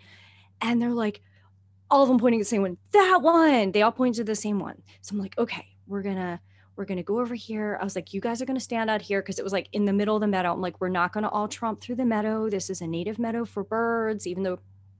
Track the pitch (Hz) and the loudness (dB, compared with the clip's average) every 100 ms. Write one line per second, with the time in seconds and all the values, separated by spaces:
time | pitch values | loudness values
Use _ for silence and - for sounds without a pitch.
0 | - - - _ _ _ 226 240 240 233 | -20 -20 -20 _ _ _ 0 0 0 0
1 | 214 208 _ _ _ _ _ _ _ 277 | -2 -4 _ _ _ _ _ _ _ 4
2 | 269 254 240 226 202 214 190 175 _ 415 | 6 6 4 2 0 0 0 -4 _ 4
3 | 370 370 277 339 320 262 196 208 214 233 | 6 6 6 6 6 6 4 4 4 4
4 | 254 226 214 214 214 202 - - - - | 0 0 -2 -2 -2 -2 -4 -10 -20 -20
5 | - 202 196 - 233 - - _ - 196 | -8 -6 -6 -4 -4 -4 -14 _ -10 -6
6 | 196 190 180 175 _ _ _ - 196 185 | -4 -4 -4 -8 _ _ _ -12 -6 -6
7 | 170 220 240 233 - 214 208 202 196 190 | -2 -2 -2 -6 -8 -6 -4 -4 -4 -6
8 | 175 196 233 233 254 262 - 233 220 214 | -8 -6 -4 -4 -4 -6 -4 -4 0 -2
9 | - 196 196 190 202 190 - 214 202 196 | 0 -2 -2 -8 -4 -4 -4 -2 2 2
10 | 208 214 208 190 175 170 185 170 185 180 | 2 2 2 0 0 -2 -4 -4 -2 0
11 | 180 214 214 208 208 - 233 214 - 240 | 0 0 -2 -2 -4 -4 -6 -6 -8 -2
12 | 247 220 214 220 220 196 180 180 170 165 | 0 0 0 -2 -2 -4 -6 -8 -6 -4
13 | 180 220 233 233 226 - 196 220 233 233 | -6 -4 -4 -4 -6 -8 -4 -2 0 0
14 | 220 208 180 180 190 180 - - _ _ | -2 -4 -6 -4 -4 -4 -10 -20 _ _